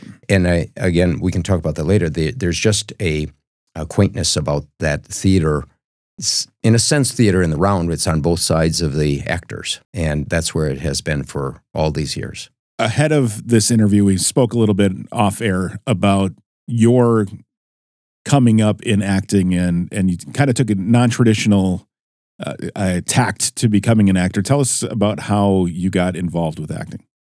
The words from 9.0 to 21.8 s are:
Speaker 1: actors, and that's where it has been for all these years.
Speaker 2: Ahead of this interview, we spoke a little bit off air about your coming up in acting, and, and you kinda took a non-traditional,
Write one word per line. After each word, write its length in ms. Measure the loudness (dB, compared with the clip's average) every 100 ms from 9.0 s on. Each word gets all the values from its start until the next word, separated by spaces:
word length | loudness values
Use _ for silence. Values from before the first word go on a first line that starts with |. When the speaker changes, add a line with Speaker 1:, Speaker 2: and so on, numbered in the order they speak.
| -2 -2
Speaker 1:
actors, 560 | -4 -8 -8 -12 -10 -10 _
and 340 | -6 -4 -4 -4
that's 240 | -4 -4
where 140 | -4 -4
it 120 | -4
has 180 | -6 -6
been 220 | -4 -6
for 400 | -6 -8 -8 -10 _
all 160 | -4 -2
these 260 | -2 -6 -8
years. 320 | -10 -12 -18 _ _ -4
Speaker 2:
Ahead 320 | -2 0 2
of 340 | 2 0 -2 0
this 240 | 2 4
interview, 320 | 2 4 4
we 140 | 4 2
spoke 360 | 0 0 0
a 60 | 2
little 160 | 2 2
bit 160 | 0 -2 -6
off 300 | -2 -2 0
air 380 | -2 -2 -4 -6 -6
about 460 | 0 2 2 0 -4 _ _ -8
your 600 | 2 4 4 4 2 0 -6 _ _ _ _ _ _ _ _ 0
coming 360 | 4 6 4
up 200 | 4 0
in 200 | 0 0
acting, 520 | 0 -2 0 0 2
and, 340 | 0 0 0 -2
and 180 | -2 -2
you 60 | -2
kinda 360 | -6 -2 0
took 160 | 0 0
a 60 | -2
non-traditional, 1120 | 2 2 2 2 2 2 2 2 2 -2